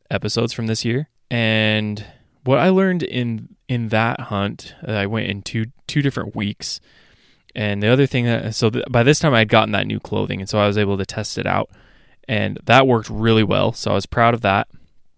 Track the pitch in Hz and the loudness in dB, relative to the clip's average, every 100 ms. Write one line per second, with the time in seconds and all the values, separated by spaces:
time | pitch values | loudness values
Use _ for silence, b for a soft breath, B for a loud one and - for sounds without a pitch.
0 | - - 104 117 117 - 113 110 117 123 | -8 -6 -4 -2 -2 -4 -4 -2 -2 -4
1 | 156 _ - 120 110 110 107 107 107 104 | -6 _ -6 -2 0 2 0 0 -2 -6
2 | 101 B B B 127 135 180 190 190 180 | -10 B B B 0 2 4 4 2 0
3 | - 127 120 110 117 - - 123 113 110 | -4 -4 -4 -6 -10 -16 -6 -4 0 0
4 | 113 - 123 101 101 113 - - - 107 | 0 -2 -4 -2 -2 -6 -14 -12 -4 -2
5 | 101 110 98 101 - 113 110 - - 151 | -2 -2 -2 -6 -6 -6 -6 -8 -4 0
6 | 139 127 98 110 101 - - - b b | 0 -2 -6 -4 -4 -6 -10 -12 b b
7 | b b b b b - 104 101 104 131 | b b b b b -6 -4 0 2 4
8 | 135 127 120 117 113 113 113 120 - 117 | 2 2 0 0 -2 0 0 0 0 2
9 | 120 156 160 117 110 113 107 101 101 107 | 4 2 2 2 4 4 4 0 -2 -6
10 | - 104 98 98 95 107 104 104 101 98 | -4 -4 -4 -6 -2 0 2 2 0 -2
11 | 95 - 104 101 95 95 - b b b | -4 -8 -8 -6 -2 -2 -4 b b b
12 | b b - 110 104 101 - 123 135 117 | b b -6 -4 -2 -4 4 4 6 2
13 | 107 107 113 110 104 101 98 - 107 101 | 0 0 4 4 4 2 0 0 -2 -2
14 | - - 117 117 107 98 - - - - | 0 2 2 4 2 0 -2 -12 -20 -20
15 | - | -20